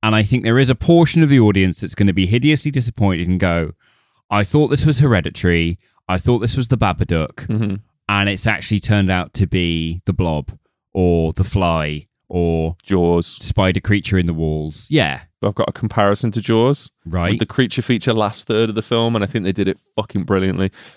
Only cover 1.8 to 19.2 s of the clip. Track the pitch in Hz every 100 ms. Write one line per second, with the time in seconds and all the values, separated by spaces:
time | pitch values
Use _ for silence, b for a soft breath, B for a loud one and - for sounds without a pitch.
1.8 | 92 - 101 90 92 117 139 151 151 139
2.8 | 117 - 104 87 87 90 92 85 80 -
3.8 | _ _ _ _ _ 104 104 147 143 143
4.8 | 151 135 143 104 76 - 90 85 82 87
5.8 | _ _ - 90 - 120 117 135 117 123
6.8 | 104 - 101 82 78 - - 107 104 98
7.8 | _ _ - 101 101 95 113 104 - 104
8.8 | - 104 92 92 82 - 95 92 87 82
9.8 | 80 87 - 85 87 76 71 - _ _
10.8 | _ - 90 85 80 - 92 98 90 82
11.8 | 76 76 - _ _ 90 85 82 80 85
12.8 | - 95 85 87 85 - - - 95 92
13.8 | - 104 - 95 85 80 80 78 78 76
14.8 | - 151 82 67 - _ 101 101 - -
15.8 | 110 - 101 104 117 107 101 113 123 143
16.8 | - _ 82 87 87 110 113 - 123 -
17.8 | - 120 - 110 104 - - 110 113 107
18.8 | - 117 117 117